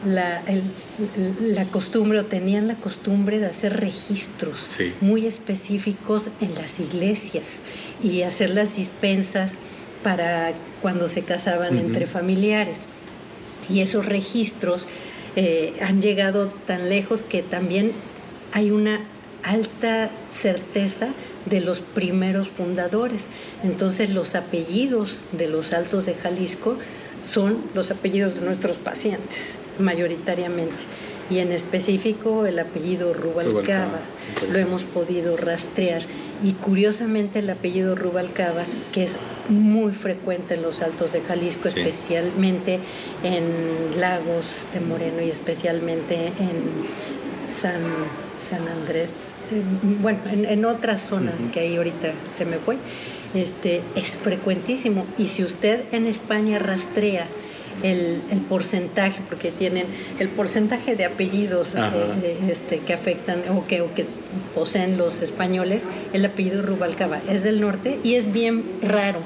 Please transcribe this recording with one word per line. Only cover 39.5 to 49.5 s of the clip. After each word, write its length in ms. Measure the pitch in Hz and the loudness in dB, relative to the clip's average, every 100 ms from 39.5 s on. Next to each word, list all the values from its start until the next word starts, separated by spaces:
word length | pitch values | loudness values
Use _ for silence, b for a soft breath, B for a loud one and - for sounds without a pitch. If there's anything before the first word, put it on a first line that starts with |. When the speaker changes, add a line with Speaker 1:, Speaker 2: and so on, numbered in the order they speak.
| 208 214 214 214 | 6 8 8 4
Speaker 1:
frecuente 640 | 202 202 180 190 180 180 | 2 -2 -2 -2 -2 0
en 80 | 170 | -2
los 200 | 165 156 | 0 0
Altos 300 | 165 160 170 | -2 0 0
de 100 | 165 | 0
Jalisco, 480 | 160 175 175 156 190 | 0 0 0 0 0
Speaker 2:
Sí. 100 | 180 | 2
Speaker 1:
especialmente 1000 | 165 151 - 165 175 196 190 185 185 185 185 B B B | 0 -2 -2 0 0 4 4 4 2 -2 -2 B B B
en 760 | 180 180 165 165 165 160 160 156 | 0 0 2 0 0 0 0 0
Lagos 640 | 180 180 165 170 165 - - | 2 0 0 -2 -2 -8 -6
de 60 | 190 | -4
Moreno 420 | 170 165 165 165 | -2 -2 -2 0
y 80 | 165 | -2
especialmente 960 | 156 - 160 175 170 170 165 151 170 165 | -2 -4 -2 0 0 0 -2 -2 -2 -2
en 1200 | 185 190 165 - 156 - - - - - - - | 0 0 0 -2 -2 -4 -6 -8 -8 -8 -8 -8
San, 340 | - 185 175 165 160 156 135 - - - | -4 -4 -2 -2 -2 -4 -6 -12 -12 -8
San 180 | 180 165 | -6 -4
Andrés, 420 | 165 151 160 170 - - - - | -4 -2 -2 -2 -6 -14 -14 -4